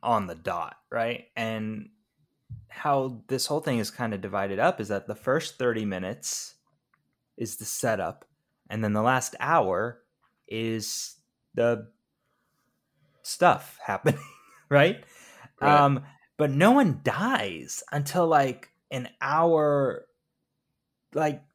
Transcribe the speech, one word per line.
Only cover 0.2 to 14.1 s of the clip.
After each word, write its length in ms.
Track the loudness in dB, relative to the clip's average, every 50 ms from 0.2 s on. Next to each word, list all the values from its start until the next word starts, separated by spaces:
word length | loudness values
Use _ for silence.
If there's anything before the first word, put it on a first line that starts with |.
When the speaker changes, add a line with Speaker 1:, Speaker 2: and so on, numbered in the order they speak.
| 0
Speaker 1:
the 80 | -2 -8
dot, 420 | -8 -6 -6 -4 -4 -6 -8 -10 -16 _ _
right? 360 | -4 -2 -2 -2 -4 -8 -12 _ _
And 540 | -6 -4 -4 -4 -4 -6 -6 -8 -10 -12 -16 _ _ _ _ _ _ _ _ _ _ _ -18 -18 -18 -18 -18
how 540 | -14 -6 -2 -2 0 0 0 -2 -6 -12 -8 -6
this 180 | -4 -4 -2
whole 140 | -2 -4 -2
thing 180 | -2 -2 -2 -2
is 120 | -2 -4
kinda 280 | -6 -6 -6 -4 -4 -6
divided 400 | -6 -4 -4 -2 -2 -2 0 0
up 220 | 0 0 0 -2
is 80 | -4 -4
that 180 | -4 -4 -6
the 80 | -8 -10
first 440 | -6 -2 -2 -2 -2 -2 -6 -6 -2
thirty 260 | -2 -2 0 0 -2
minutes 720 | -4 -4 -4 -6 -6 -8 -8 -8 -8 -8 -8 -10 -12 -18 _ _ _ _ _ _ _ _ _ _ _ _ _ _ _ _
is 200 | -10 -10 -10 -10
the 80 | -10 -10
setup, 600 | -8 -6 -4 -2 -2 0 -2 -2 -4 -8 -10 -16 _ _ _ _ _ _ _ _ -10
and 140 | -6 -4
then 100 | -2 0
the 100 | 0 2
last 320 | 2 2 2 2 0 -4 -8 -6
hour 640 | -2 2 2 4 4 2 0 0 -2 -4 -6 -10 _ _ _ _ _ _ _ _ _ -8
is 680 | -6 -4 -4 -2 -4 -4 -6 -6 -8 -8 -10 -12 -14 _ _ _ _ _ _ _ -2
the 360 | 0 2 2 0 -2 -4 -10 _ _ _ _ _ _ _ _ _ _ _ _ _ _ _ _ _ _ _ _ _ _ _ _ _ _
stuff 560 | -12 -12 -2 2 4 4 4 2 -2 -10 -18 -12
<laughs> 40 | -6
happening, 380 | -6 -6 0 0 0